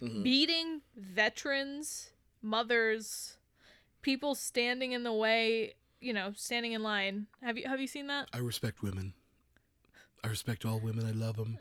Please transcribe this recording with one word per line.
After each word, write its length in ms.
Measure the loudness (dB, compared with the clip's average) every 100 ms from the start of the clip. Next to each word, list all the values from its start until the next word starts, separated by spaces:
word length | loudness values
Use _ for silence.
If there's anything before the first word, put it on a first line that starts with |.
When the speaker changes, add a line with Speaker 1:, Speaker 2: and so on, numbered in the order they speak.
Speaker 1:
Mm-hmm. 200 | -4 0
Speaker 2:
beating 580 | 6 6 6 2 0 -4 -10 -16
veterans, 1160 | -4 2 2 2 -2 -2 -2 -6 -8 -10 -12 _ _ _
mothers, 920 | -2 0 4 4 4 0 -4 -10 -12 -16 _ _ -20 -20 _ _
people 320 | 0 0 0 -2
standing 560 | -2 0 2 0 -2
in 120 | -2
the 80 | 0
way, 600 | 2 4 4 4 2 0 -8 _ _
you 140 | -4
know, 180 | -2 -2 -6
standing 380 | -2 -2 0
in 100 | -2
line. 420 | 0 0 0 -2 -6 _
Have 160 | -6 -4
you, 100 | -2
have 140 | -2
you 60 | -2
seen 200 | -4 -4
that? 220 | -4 -4
Speaker 1:
I 40 | -4
respect 440 | -2 -2 -4 -4
women. 300 | -4 -4 -6 -10 _ _ _ _ _ _ _ -20 -20 _
I 40 | -4
respect 380 | -2 -2 -2 0
all 140 | 0
women. 260 | 0 0 0
I 40 |
love 280 | 0 -2 -2
'em. 180 | -4 -6